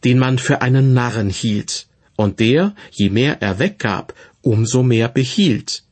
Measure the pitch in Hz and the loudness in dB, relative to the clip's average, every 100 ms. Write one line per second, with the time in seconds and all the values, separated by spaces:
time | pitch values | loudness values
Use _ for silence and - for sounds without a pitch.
0 | 123 127 127 131 - 143 123 131 135 127 | 2 2 2 0 0 0 2 2 4 2
1 | 120 110 101 95 - 104 - - - _ | 0 -2 -4 -4 -4 -4 -6 -12 -14 _
2 | _ - 104 - 113 143 196 202 - - | _ -2 -2 2 2 2 0 -4 -20 -2
3 | 101 104 135 - 104 95 185 - 110 98 | 0 2 0 -2 -4 -2 -4 -4 -4 -4
4 | - - - _ - 110 113 127 127 113 | -8 -20 -20 _ -2 0 0 0 2 2
5 | 117 - 127 - 190 104 - - _ | 0 -2 -2 0 0 0 -4 -14 _